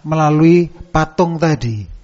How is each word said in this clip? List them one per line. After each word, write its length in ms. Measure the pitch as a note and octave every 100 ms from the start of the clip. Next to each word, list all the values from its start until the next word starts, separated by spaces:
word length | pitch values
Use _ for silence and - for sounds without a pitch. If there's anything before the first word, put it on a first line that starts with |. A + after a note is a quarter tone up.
melalui 640 | D#3 D#3 D3+ D3+ E3 F3 E3+
patung 720 | - - D#3 D#3 - F3 D#3+
tadi. 480 | D#3+ C#3+ A#2+ G#2+ F#2 -